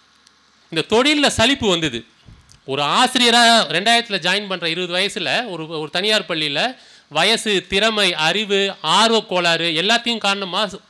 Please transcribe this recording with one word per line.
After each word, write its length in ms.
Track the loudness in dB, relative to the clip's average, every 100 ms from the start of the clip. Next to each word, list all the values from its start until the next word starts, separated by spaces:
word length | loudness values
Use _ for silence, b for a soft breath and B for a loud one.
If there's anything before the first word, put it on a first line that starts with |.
| _ _ _ _ _ _ -10
இந்த 160 | -6 0
தொழில்ல 400 | 2 2 2 0
சலிப்பு 420 | 2 0 2 0
வந்தது. 360 | 0 -2 -6 -10 _ -20 -20 _ _ -8
ஒரு 160 | -4
ஆசிரியரா 800 | 0 2 2 2 4 6 6 4 2
ரெண்டாயிரத்துல 500 | 0 2 0 0 -4
join 280 | -2 -2 -4
பண்ற 220 | -6 -4
இருபது 240 | -4 -4
வயசுல 560 | -2 -2 -4 -2 -2 -4
ஒரு, 180 | -8 -8
ஒரு 220 | -8 -6
தனியார் 360 | -4 0 0 -2
பள்ளியில 500 | -4 -2 -2 -4 -6 B B B
வயசு, 580 | 0 2 0 0 -2 -2
திறமை, 460 | 0 0 2 0
அறிவு, 640 | 0 0 0 0 0 -2 -4
ஆர்வக் 420 | 0 4 4 2 0
கோளாறு 440 | -2 0 0 0
எல்லாத்தையும் 480 | 0 0 0 0 -2
காரணமா 520 | -2 -2 -4 -4 -4 -6